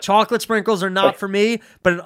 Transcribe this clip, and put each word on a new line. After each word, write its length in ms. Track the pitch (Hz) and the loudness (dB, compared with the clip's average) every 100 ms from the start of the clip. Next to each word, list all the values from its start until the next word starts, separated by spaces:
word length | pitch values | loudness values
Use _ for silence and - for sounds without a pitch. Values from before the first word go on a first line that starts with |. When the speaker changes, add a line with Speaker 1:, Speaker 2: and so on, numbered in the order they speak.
Speaker 1:
Chocolate 400 | - 202 214 226 | 0 2 2 -2
sprinkles 420 | - 220 202 196 | -2 -2 0 -2
are 60 | 185 | 0
not 160 | 190 | 0
Speaker 2:
Like 120 | 151 - | 0 0
Speaker 1:
for 100 | 196 | -2
me, 320 | 196 220 226 - _ | 0 0 -2 -8 _
but 100 | 180 | -2
an 80 | 175 | -2